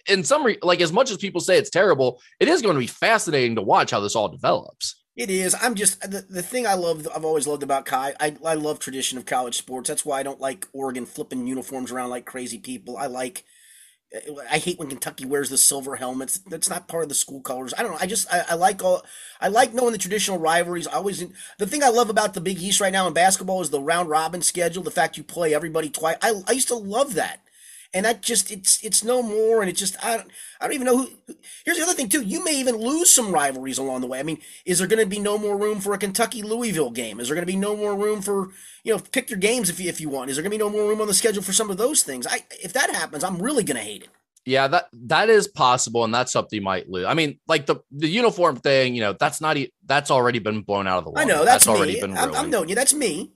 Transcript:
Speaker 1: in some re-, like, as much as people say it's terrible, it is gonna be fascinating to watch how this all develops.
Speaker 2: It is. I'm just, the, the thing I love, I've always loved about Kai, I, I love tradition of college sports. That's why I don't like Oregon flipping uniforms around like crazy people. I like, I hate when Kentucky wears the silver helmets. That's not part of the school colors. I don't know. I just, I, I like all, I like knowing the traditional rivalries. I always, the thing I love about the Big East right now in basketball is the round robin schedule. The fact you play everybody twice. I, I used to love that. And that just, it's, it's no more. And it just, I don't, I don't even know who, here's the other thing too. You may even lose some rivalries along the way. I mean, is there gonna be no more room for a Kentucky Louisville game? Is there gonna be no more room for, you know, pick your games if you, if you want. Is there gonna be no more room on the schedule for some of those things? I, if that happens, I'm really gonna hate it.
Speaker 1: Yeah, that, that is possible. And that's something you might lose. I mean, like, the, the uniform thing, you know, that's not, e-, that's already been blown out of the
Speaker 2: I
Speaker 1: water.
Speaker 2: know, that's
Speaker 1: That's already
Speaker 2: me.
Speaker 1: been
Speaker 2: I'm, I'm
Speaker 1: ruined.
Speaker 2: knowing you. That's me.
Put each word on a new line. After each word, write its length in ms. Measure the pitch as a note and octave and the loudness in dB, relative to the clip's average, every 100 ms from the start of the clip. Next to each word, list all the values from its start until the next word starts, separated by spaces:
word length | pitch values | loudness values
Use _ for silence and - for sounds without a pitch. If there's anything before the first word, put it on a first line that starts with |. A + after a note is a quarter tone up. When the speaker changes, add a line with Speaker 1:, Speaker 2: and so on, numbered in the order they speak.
| - | 0
Speaker 1:
in 180 | G3 D3+ | 0 4
some 200 | D4 C4 | 2 2
re-, 140 | F#3 | 0
like, 200 | E3+ F3+ | 2 4
as 100 | E3+ | 4
much 200 | F#3 C4 | 2 0
as 60 | G3+ | 0
people 220 | G3 F3 | -4 -4
say 180 | D#3 F3 | 4 4
it's 120 | - | 4
terrible, 520 | - G3+ C#3+ B2+ - _ _ | 4 4 6 4 0 _ _
it 80 | A3 | 2
is 120 | E4+ | 4
gonna 160 | A3 D3 | 2 0
be 100 | A#2 | -2
fascinating 680 | - F3+ A3 F3+ D3 B2 A2+ | 0 2 2 2 2 2 2
to 60 | |
watch 300 | G2+ F3+ C#3+ | 2 4 4
how 100 | A2+ | 0
this 140 | G2+ A2+ | 0 0
all 120 | G#2 | -2
develops. 760 | - B2 - - - - - _ - | 0 0 0 -2 -10 -10 -10 _ -10
Speaker 2:
It 140 | A#3 | -4
is. 260 | F#3 F#3 - | -2 0 0
I'm 140 | A#3 G3+ | 0 0
just, 260 | G3 - | 0 -2
the, 240 | G3 G3 F#3+ | -6 -10 -8
the 140 | F#3 | -10
thing 240 | F3 B3+ A3+ | -6 -2 0
I 60 | |
love, 340 | F#3+ E3+ D#3+ D#3 D#3 | 0 0 -2 -4 -6
I've 80 | |
always 240 | D#3 D#3 C#3+ | 0 0 0
loved 160 | D3 | -4
about 220 | C3+ C#3 C3 | -2 -2 0
Kai, 280 | C3 C#3 - | -2 -2 -2
I, 160 | D3+ D3 D#3+ | -4 -2 -2
I 100 | D#3+ | -2
love 240 | D3+ D3+ | -2 -4
tradition 380 | - C3 B2 B2+ | -6 -6 -6 -6
of 80 | A#2+ | -4
college 300 | C3 B2+ A#2+ | -4 -2 -6
sports. 320 | - B2+ B2 | -8 -8 -4
That's 160 | A#2 | -4
why 160 | D3+ C#3 | -2 -4
I 40 | |
don't 180 | C#3 C3 | -4 -6
like 260 | C3+ C3 - | -6 -6 -12
Oregon 320 | C3+ C3+ B2 A#2 | -8 -6 -6 -10
flipping 420 | - D3 C3 B2 | -10 -8 -6 -4
uniforms 420 | C3 B2 C3+ B2 | -6 -8 -10 -8
around 200 | B2+ B2 | -6 -6
like 160 | B2 - | -8 -10
crazy 320 | C3 B2+ A#2 | -12 -10 -12
people. 400 | B2 B2+ - A#2 | -12 -12 -12 -8
I 80 | C#3+ | -8
like, 400 | B2 B2+ B2 - _ - - - _ _ G#2+ - C#3+ A#2+ | -6 -8 -10 -18 _ -20 -20 -20 _ _ -14 -12 -14 -4
I 60 | D#3 | -2
hate 200 | F3 F3+ | -2 -6
when 120 | D3+ | -8
Kentucky 360 | C3 D#3+ D3+ C3 | -8 -8 -8 -2
wears 240 | C#3+ C3 | -2 0
the 80 | C3 | 2
silver 380 | - C#3 C3+ C3 | 2 2 -4 -6
helmets. 420 | B2+ C3 C3 - | -6 -6 -6 -8
That's 320 | - D#3+ - | -8 -6 -4
not 200 | F3 - | -4 -6
part 140 | E3+ | -4
of 60 | D3+ | -2
the 60 | C#3 | -2
school 240 | - C#3 | -4 -6
colors. 340 | B2+ B2+ C3 - | -8 -8 -6 -4
I 40 | |
don't 100 | A#3 | -4
know. 60 | D#3 | -4
I 60 | F#3 | -4
just, 240 | D3+ - | -2 0
I, 120 | F3 D#3+ | 0 0
I 60 | E3+ | 2
like 280 | F#3 G3 | 2 2
all, 220 | F#3 F3+ - - - - | 2 0 -2 -18 -20 -4
I 80 | F3 | 2
like 260 | G#3+ B3+ | 4 4
knowing 200 | A3+ B3 | 2 0
the 40 | A3 | 0
traditional 400 | F#3 G#3 G3 F#3 | -4 -2 -2 0
rivalries. 500 | D#3+ E3+ F3 F3 D#3 | 2 2 2 -4 -4
I 60 | |
always, 320 | D3+ G3 E3 F3+ - - - | -4 -2 -4 -8 -12 -20 -6
the 80 | G3 | -4
thing 140 | D4 | 2
I 80 | C4+ | 4
love 200 | A3+ A#3 | 6 4
about 240 | A3 G#3+ | 2 0
the 80 | F#3+ | -2
Big 200 | E3+ F#3 | -4 -4
East 200 | F#3 F#3+ | -2 0
right 120 | G3 | 2
now 140 | F#3+ F#3 | 2 2
in 60 | |
basketball 480 | D#3 F#3 F#3+ F#3+ F#3 | 4 4 4 0 -2
is 80 | D#3 | -2
the 100 | C#3+ | -2
round 300 | C#3 E3+ E3+ | 0 0 2
robin 320 | D3+ D#3+ F3 | 2 0 -2
schedule. 420 | - E3+ E3+ F3 | -2 0 -2 -2
The 80 | E3 | -4
fact 260 | - D#3+ D#3+ | 0 0 -2
you 60 | |
play 300 | D3 E3+ E3 | -10 -2 0
everybody 360 | D3 E3 D#3+ D#3 | 2 0 -4 -4
twice. 280 | - D#3+ E3 | -2 -2 0
I, 200 | G#3+ G#3 F#3 | 0 0 -2
I 60 | |
used 160 | B3+ - | 0 0
to 80 | A#3+ | -2
love 380 | G3 G#3+ C#4 | -2 -2 0
that. 260 | E3+ F#2+ D#2 _ _ - - - | -2 -4 -6 _ _ -20 -20 -6
And 120 | F#3 G#3+ | 0 0
that 160 | A#3 | 0
just, 300 | - A3+ - | 0 0 -2
it's, 320 | G#3 F#3+ - | -2 0 0
it's 220 | G#3+ G3 G#3+ | 0 -2 2
no 180 | B3+ | 0
more. 380 | A#3 G#3+ A3 A3+ | 0 2 4 4
And 80 | F#3+ | 2
it 80 | F3 | -2
just, 180 | F#3+ - | -4 -4
I 140 | - G3 | -2 -4
don't, 120 | - - - - | -6 -18 -20 -8
I 60 | F3+ | -4
don't 80 | |
even 120 | C4+ B3+ | -2 2
know 120 | B3 | 2
who, 120 | B3+ - - - - - | 2 -8 -20 -20 -20 -6
here's 140 | - E4+ | -2 0
the 60 | |
other 100 | E4 | 0
thing 160 | E4 A#3+ | 0 0
too. 100 | D#4 | 0
You 240 | G3+ D4+ | 0 -2
may 160 | F4+ C#4+ | -2 0
even 160 | C4 A3+ | 0 0
lose 340 | A3+ D#4 F4 | 0 2 4
some 220 | - A3 | 4 4
rivalries 460 | E3 C#3+ C3 C3 B2+ | 2 2 -2 -6 -4
along 240 | C3+ B2+ | -4 -4
the 60 | B2+ | -4
way. 120 | C3 | -4
I 40 | |
mean, 160 | D3+ D#3 - - - | -4 -6 -10 -10 -2
is 140 | F3+ | 0
there 80 | F#3 | 2
gonna 180 | A3 G#3+ | 2 2
be 140 | G#3 | 0
no 180 | G3+ G#3 | 0 0
more 200 | G#3+ G3+ | 0 0
room 220 | G#3 G#3 | 0 -2
for 140 | G3 | -2
a 40 | G3+ | -2
Kentucky 440 | G3+ F#3+ A3+ B3 | -2 -2 -2 -2
Louisville 480 | G#3 A3+ A#3+ E3 C3 | -4 -4 -2 0 -2
game? 320 | A#2+ A2+ G#2 | -2 -8 -8
Is 80 | A#2+ | -4
there 60 | D#3 | -2
gonna 100 | F3 | -2
be 100 | F#3+ | -2
no 220 | G3+ G#3 | -2 -2
more 180 | G#3 G3+ | -2 0
room 260 | G#3 G#3+ | -2 -2
for, 280 | G3 G3 F#3+ - - - | -2 -2 -4 -10 -20 -10
you 80 | - | -2
know, 80 | G#3 | -2
pick 300 | - C4+ B3+ | 0 -4 -2
your 100 | G3+ | 0
games 300 | G3+ B3+ G#3 | 0 2 0
if 100 | - | -2
you, 80 | F3+ | -4
if 140 | E3 | -4
you 80 | D#3 | -6
want. 200 | C3+ C3 | -6 -4
Is 60 | C3+ | -4
there 80 | |
gonna 60 | F3 | -4
be 80 | G#3+ | -2
no 120 | G#3 | 0
more 200 | G#3 G#3 | 0 0
room 100 | G#3+ | 0
on 80 | G#3 | 0
the 60 | |
schedule 280 | F#3+ A3+ G3+ | 2 2 0
for 120 | F#3+ | 0
some 160 | F#3+ G#3+ | 0 0
of 80 | F#3+ | 0
those 260 | A#3+ D4+ | 0 2
things? 240 | - C3 A#2+ | 0 -4 -4
I, 140 | B3 - - | -6 -6 -14
if 120 | F#3 | -4
that 200 | B3 D#4 | 0 0
happens, 300 | G#3 D#3 D3 | 0 -4 -4
I'm 180 | F3+ F3+ | -4 -2
really 220 | A3 D4 | 0 0
gonna 160 | D#3 B2 | 0 -2
hate 240 | G#2 G#2 | -6 -12
it. 60 | - _ _ _ - | -18 _ _ _ 0
Speaker 1:
Yeah, 220 | C3 C3+ | 2 4
that, 220 | E3+ - | 2 0
that 380 | A#2 A#2+ D#3+ G#3+ | -8 0 2 6
is 180 | G#3+ F#3 | 6 4
possible. 560 | - C3 B2 - A#2 | 2 4 4 2 0
And 100 | A2+ | 2
that's 200 | A#2 B2+ | 0 0
something 240 | B2 - G#2+ | 0 -2 -4
you 60 | |
might 260 | G2 F#2 - | -2 -2 -4
lose. 160 | F2+ F#2 | -4 0
I 80 | |
mean, 260 | D3 D3+ C#3 - | 0 0 -4 0
like, 180 | D#3+ C#3+ | 0 2
the, 120 | D3+ - | -2 -4
the 180 | C#3 D#3 | -4 -2
uniform 480 | G3+ A#3 F3 F3 B2+ | 2 2 4 2 2
thing, 360 | D3 C3+ B2+ | 2 4 4
you 80 | A#2+ | 0
know, 120 | G#2 | -2
that's 260 | G2 D3+ D3 | 0 0 0
not, 160 | D#3 D3+ | -2 0
e-, 160 | C3+ _ - | -2 _ 0
that's 260 | C#3 C#3+ | 0 4
already 280 | C#3 A#2+ A#2+ | 4 4 2
been 240 | G#2 G#2+ | -2 -2
blown 220 | G2 G2+ F#2+ | -2 -2 0
out 120 | F#2 | 0
of 80 | D#2+ | 0
the 60 | |
Speaker 2:
I 120 | - | 0
Speaker 1:
water. 40 | - | 2
Speaker 2:
know, 180 | D#3+ F3+ | 4 6
that's 200 | B3+ - | 6 6
Speaker 1:
That's 20 | |
already 260 | G#2+ F#2+ | 6 4
Speaker 2:
me. 80 | F#2+ | 0
Speaker 1:
been 160 | G2 F#2 | -4 -2
Speaker 2:
I'm, 80 | - | -2
I'm 80 | |
Speaker 1:
ruined. 180 | - - | -2 -2
Speaker 2:
knowing 180 | A3+ D#3+ | -2 -2
you. 60 | G3+ | 0
That's 180 | C4+ | 2
me. 380 | D4 A#3+ D#3 - | 2 -2 -2 -8